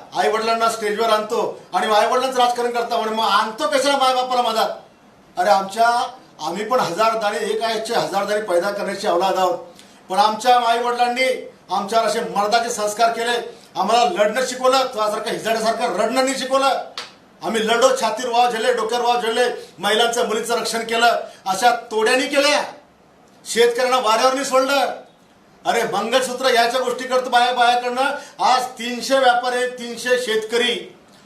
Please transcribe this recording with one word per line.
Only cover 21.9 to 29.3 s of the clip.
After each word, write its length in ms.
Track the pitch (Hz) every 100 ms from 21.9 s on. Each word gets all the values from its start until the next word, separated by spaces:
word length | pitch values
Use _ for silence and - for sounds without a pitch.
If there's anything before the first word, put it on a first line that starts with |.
| 220 220 254 277
केल्या, 360 | 285 285 294 - - - _ _ _ _ _ -
शेतकऱ्यांना 520 | 214 240 240 254 254
वाऱ्यावर 360 | 214 226 262
नाही 120 | 262 277
सोडलं. 500 | 254 262 277 240 - - _ _ _ _ _ -
अरे, 180 | 208
मंगळसूत्र 640 | 220 190 220 262 254 247 262
याच्या 360 | 240 233 254
गोष्टी 220 | 247 240
करतो 260 | 262 254 254
बाया, 240 | 240 247
बायाकडनं. 500 | 247 240 247 240 247 277 285 - -
आज 200 | 196 254
तीनशे 560 | 247 - 233 240 - 269
व्यापारी, 480 | 254